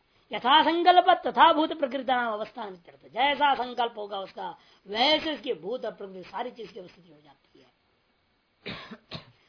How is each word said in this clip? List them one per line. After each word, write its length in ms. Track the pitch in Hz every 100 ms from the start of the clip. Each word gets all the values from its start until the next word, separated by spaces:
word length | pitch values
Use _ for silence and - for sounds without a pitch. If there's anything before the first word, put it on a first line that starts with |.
| _ _ -
यथा 300 | 185 240 302
संकल्प 460 | 294 339 349 359 370 339 277
तथा 260 | - 320
भूत 260 | 302 320 262
प्रकृति 340 | 262 269 240
नाम 200 | 247 233
अवस्था 360 | 208 214 - 208
में, 60 | 180 - - 135
जैसा 480 | 185 277 269 285
संकल्प 400 | 254 247 233 226 214
होगा 220 | 202 202
उसका 380 | 190 - 185 - _ _ 190
वैसे 460 | 214 269 311 311
उसकी 200 | 269 269
भूत 320 | 180 180 247 220
और 60 |
प्रकृति 320 | 180 202 185
सारी 280 | 175 196 247
चीज 200 | 233 196
की 80 | 190
अवस्थिति 300 | 180 - 175
हो 120 | 147
जाती 380 | 151 _ _ _
है। 100 | _ _ _ _ _ _ _ _ _ _ - - - 220 - - - _